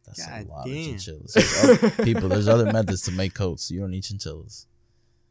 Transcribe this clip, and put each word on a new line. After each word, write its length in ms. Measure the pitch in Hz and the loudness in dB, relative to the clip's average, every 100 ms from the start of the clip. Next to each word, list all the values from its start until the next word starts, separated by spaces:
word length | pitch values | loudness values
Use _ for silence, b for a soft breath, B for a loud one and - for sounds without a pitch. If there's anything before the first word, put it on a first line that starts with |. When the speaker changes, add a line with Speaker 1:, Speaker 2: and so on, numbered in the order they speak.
| - | -20
Speaker 1:
that's 180 | - | -16
Speaker 2:
God 220 | 165 117 101 | -14 -14 -14
Speaker 1:
a 20 | |
lot 160 | 76 | -14
Speaker 2:
damn. 120 | 67 143 | -12 -10
Speaker 1:
of 80 | |
chinchillas. 480 | 160 110 92 78 - | -10 -10 -12 -14 -2
There's 480 | 220 - - 277 226 | 0 2 4 8 8
oth-, 120 | 220 - | 6 2
Speaker 3:
<laughs> 80 | |
Speaker 1:
people, 240 | 208 160 - | 0 2 0
there's 180 | 104 104 | 2 4
other 240 | 117 107 | 4 4
methods 300 | 110 98 92 | 2 0 -2
to 100 | - | -4
make 220 | 90 95 | -4 -4
coats. 360 | - 98 71 - | -2 -6 -4 -8
You 100 | 90 | -8
don't 100 | 98 | -6
need 140 | 92 | -8
chinchillas. 640 | 95 98 - 78 - - - _ _ _ _ _ _ | -8 -10 -10 -14 -16 -20 -20 _ _ _ _ _ _